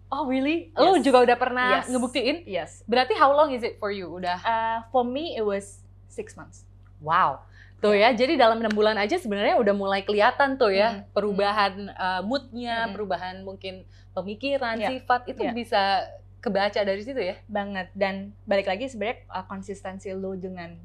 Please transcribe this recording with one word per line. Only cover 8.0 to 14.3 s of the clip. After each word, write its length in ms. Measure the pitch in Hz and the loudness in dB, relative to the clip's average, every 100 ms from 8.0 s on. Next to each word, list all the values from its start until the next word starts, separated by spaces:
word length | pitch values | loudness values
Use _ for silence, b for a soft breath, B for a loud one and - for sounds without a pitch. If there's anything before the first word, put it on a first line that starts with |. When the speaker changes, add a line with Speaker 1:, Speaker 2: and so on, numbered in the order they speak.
| 220 | 4
Speaker 1:
ya, 80 | 220 | 4
jadi 160 | 262 311 | 2 4
dalam 220 | 226 226 | 4 4
enam 160 | 226 | 0
bulan 240 | 214 214 202 | 2 2 2
aja 160 | 208 | 0
sebenarnya 400 | 359 226 202 226 349 | -2 -2 -2 2 2
udah 160 | 208 | 4
mulai 300 | 202 196 196 | 2 0 -2
kelihatan 560 | 190 208 220 254 277 269 | 0 2 4 4 0 2
tuh 100 | 226 | 2
ya, 320 | 190 220 202 | 4 2 0
Speaker 2:
Mm-mm. 140 | - | -6
Speaker 1:
perubahan, 580 | - 208 190 202 214 196 190 202 | -2 -2 0 0 2 0 -2 -12
eh, 320 | - 185 185 | -6 -4 -4
moodnya, 560 | 196 277 - 233 240 226 | -2 -4 -6 -10 -6 -4
Speaker 2:
Mm-mm. 100 | 226 | -4
Speaker 1:
perubahan 440 | 196 202 175 180 185 | -4 -4 -4 -6 -10
mungkin 460 | 190 190 190 185 - b b | -14 -12 -14 -14 -18 b b
pemikiran, 640 | - 185 | -8 -8